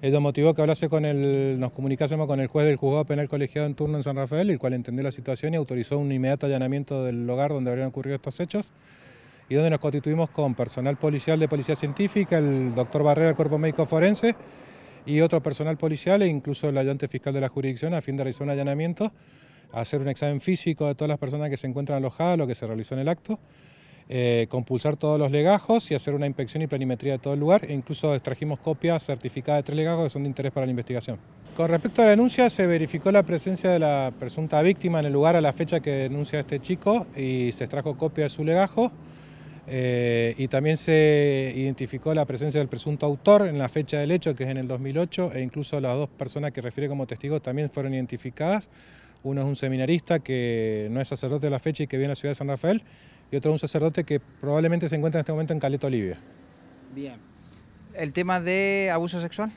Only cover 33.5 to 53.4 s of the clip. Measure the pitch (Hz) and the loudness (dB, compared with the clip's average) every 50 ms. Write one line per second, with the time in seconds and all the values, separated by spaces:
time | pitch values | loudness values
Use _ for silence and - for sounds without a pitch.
33.5 | 190 175 - 190 180 170 160 151 147 139 135 131 113 - - 123 - - 160 151 | -4 0 2 2 2 4 4 4 2 2 0 -2 -4 -6 -10 -8 -6 -6 -4 0
34.5 | - 151 156 180 196 - - 180 170 160 151 147 139 139 147 160 175 170 156 147 | 2 4 4 4 4 2 0 -2 0 0 0 2 2 4 4 6 6 6 4 2
35.5 | 135 - 170 156 - 165 127 151 139 135 135 135 131 143 147 - - 151 139 - | 2 0 -2 -2 -2 -2 0 0 -2 -2 -2 -2 -2 -4 -4 -2 -2 -4 -4 -2
36.5 | 151 139 131 - 185 - - 202 208 240 226 - - - 135 131 131 127 123 123 | -4 -6 -2 -4 -4 0 2 2 2 2 0 -4 -8 -6 -4 -2 0 0 0 -2
37.5 | 113 - 131 - - 143 135 156 143 - 156 160 - - 151 143 - - 156 151 | -2 -4 -8 -6 -6 -4 -4 -4 -4 -2 -2 -4 0 -2 -2 -2 -2 -4 -2 0
38.5 | 165 180 196 190 - - 233 247 - - - - - - - - - - - - | 2 2 2 2 2 0 0 0 0 -8 -20 -20 -20 -20 -20 -20 -20 -20 -20 -20
39.5 | - - - - 135 127 127 127 123 123 123 120 117 117 117 117 113 - 135 127 | -20 -18 -14 -8 -4 -2 0 0 2 2 2 2 2 2 2 0 0 -2 -4 0
40.5 | - 135 143 156 160 151 - - 160 156 156 151 151 147 147 143 139 135 135 131 | 0 0 2 2 0 0 2 4 6 8 8 8 6 6 4 4 2 2 0 -2
41.5 | 123 127 135 135 135 - 135 117 - 131 - 156 156 156 147 131 127 117 139 151 | -2 -2 -2 -2 -2 -4 -6 -8 -8 -6 -4 -2 0 0 0 0 -2 -4 -4 -2
42.5 | 135 151 147 135 - 123 - 151 151 139 - 151 143 135 - - 208 208 202 180 | 0 0 0 -2 -4 -6 -4 -6 -4 -2 0 -2 -2 2 6 8 8 8 8 4
43.5 | 151 143 135 127 - 156 151 - - 147 147 143 170 180 - 165 143 123 135 127 | 0 -2 -2 -2 -2 -4 -4 -2 -2 -2 0 2 0 0 2 0 -2 -2 -4 -4
44.5 | 135 135 127 123 131 123 131 135 135 156 175 175 - - 180 165 120 135 131 123 | -4 -4 -4 -6 -6 -6 -6 -4 -2 -2 -2 -2 -2 -4 -4 -4 -2 -4 -6 -6
45.5 | - 151 147 - - 147 135 127 123 139 147 139 - - 143 127 - 151 143 147 | -6 -8 -8 -4 -4 -4 -2 -2 -2 -2 -2 -4 -6 -8 -10 -8 -6 -6 -6 -6
46.5 | 127 - 120 123 - - 143 143 143 139 135 120 123 110 - 139 151 151 - 131 | -6 -6 -8 -8 -6 -4 -4 -4 -4 -6 -6 -6 -8 -8 -6 -4 -4 -4 -4 -4
47.5 | 127 139 151 143 - 147 135 135 135 131 127 120 - 120 - 131 120 - 151 165 | -4 -4 -4 -4 -4 -4 -4 -4 -4 -4 -4 -6 -8 -10 -10 -12 -8 -4 0 0
48.5 | 196 214 - - - - - - - - - - - - _ 139 139 139 135 139 | 0 0 -2 -6 -20 -20 -20 -20 -20 -20 -20 -20 -20 -12 _ -6 -4 -2 -2 -2
49.5 | 143 131 - 135 131 131 131 131 170 170 - - 175 165 131 - 131 127 123 120 | -2 -2 -2 -2 -2 -2 0 2 0 0 2 0 0 0 0 -2 -2 -2 0 0
50.5 | 117 113 110 110 107 107 107 107 113 127 135 - 143 123 - 127 139 147 135 151 | 0 0 0 0 -2 -2 -4 -4 -2 -4 -4 -4 -6 -6 -4 -4 -2 -2 0 0
51.5 | 139 127 - 160 156 - 156 139 - 131 135 143 143 - - 143 143 - 139 139 | -2 0 -2 -4 -2 -2 -4 -4 -2 -2 -2 -2 -2 -4 -4 -4 -4 -4 -4 -6
52.5 | 139 127 - 165 202 226 - - - - - - - - - - - 139 | -6 -2 0 0 0 0 0 -6 -20 -20 -20 -20 -20 -20 -14 -6 -6 -2